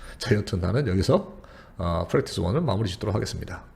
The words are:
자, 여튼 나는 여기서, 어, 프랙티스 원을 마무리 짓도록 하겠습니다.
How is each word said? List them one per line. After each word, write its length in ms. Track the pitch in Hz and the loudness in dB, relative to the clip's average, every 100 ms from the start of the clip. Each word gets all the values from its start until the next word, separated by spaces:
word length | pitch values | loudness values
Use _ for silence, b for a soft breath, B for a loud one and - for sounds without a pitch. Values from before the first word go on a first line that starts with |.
| B B | B B
자, 180 | - 104 | 2 2
여튼 240 | 98 95 | 2 -2
나는 280 | 90 117 131 | 0 2 2
여기서, 460 | 92 92 185 - - B B B - | 2 4 4 2 -12 B B B -6
어, 300 | 87 85 85 | -2 0 2
프랙티스 320 | - - - | 0 0 -2
원을 180 | 90 131 | 0 0
마무리 280 | 165 95 107 | 0 0 0
짓도록 260 | 87 104 107 | -2 -2 -2
하겠습니다. 480 | 107 78 73 - - | -2 -6 -8 -12 -14